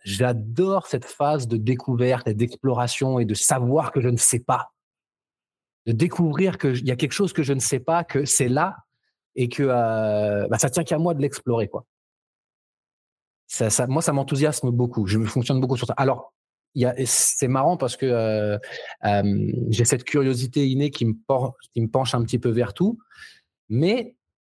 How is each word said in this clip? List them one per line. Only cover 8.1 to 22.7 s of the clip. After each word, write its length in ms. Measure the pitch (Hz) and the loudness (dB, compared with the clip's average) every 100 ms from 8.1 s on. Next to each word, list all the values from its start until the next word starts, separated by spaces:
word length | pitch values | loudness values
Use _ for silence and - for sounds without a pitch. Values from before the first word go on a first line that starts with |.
| 139 147 | -2 0
c'est 240 | - 123 | 2 2
là 280 | 135 185 - _ _ _ _ _ - | 2 0 -4 _ _ _ _ _ -4
et 120 | 120 | -4
que, 160 | - | 0
euh, 840 | 139 123 113 110 107 104 104 101 - | 2 2 2 2 0 2 0 0 0
bah, 100 | 110 | 2
ça 100 | 143 | 2
tient 140 | 170 | 0
qu'à 140 | 156 156 | -2 0
moi 160 | 175 | 0
de 80 | 151 | 0
l'explorer, 480 | 143 - - 117 104 | -2 -4 -2 -2 -2
quoi. 160 | - - _ _ _ _ _ _ _ _ _ _ _ _ _ _ _ _ | -6 -12 _ _ _ _ _ _ _ _ _ _ _ _ _ _ _ _
Ça, 220 | - 110 | -2 0
ça, 180 | - 127 | 0 0
moi, 140 | 143 | 0
ça 120 | 170 | 0
m'enthousiasme 560 | 139 139 139 151 147 127 | -2 -2 0 0 0 -2
beaucoup. 380 | 120 120 117 95 | 0 0 -2 0
Je 100 | 107 | 0
me 80 | 107 | 0
fonctionne 340 | 131 117 131 | -2 0 0
beaucoup 180 | 127 127 | 0 -2
sur 100 | 117 | -4
ça. 60 | - | 0
Alors, 360 | 135 123 - _ _ _ _ | 0 0 -6 _ _ _ _
il 100 | 131 | -2
y 20 | 123 | 0
a, 120 | 127 | 0
et 80 | 127 | 0
c'est 440 | - - - 131 | 2 2 2 0
marrant 260 | 135 147 180 | 2 2 2
parce 220 | 123 - | -2 -2
que, 80 | 131 | 0
euh, 520 | 120 110 107 104 104 - - - - | 0 2 0 0 -2 -6 -14 -14 -6
euh, 480 | 104 101 101 101 101 117 117 | 0 2 2 2 0 -2 -2
j'ai 140 | 110 | 2
cette 220 | 117 127 - | 2 2 0
curiosité 640 | 147 135 123 127 147 135 | 0 2 0 -2 0 2
innée 200 | 131 143 | 2 -2
qui 140 | 143 | 0
me 100 | 117 110 - | -2 -2 -2
por-, 300 | 135 127 - - | 0 0 -6 -10
qui 80 | 117 | -4
me 80 | 113 | 0
penche 260 | 131 123 123 | 0 0 0
un 80 | |
petit 160 | 117 120 | 0 0
peu 100 | 123 | 0
vers 240 | 117 117 | 0 -2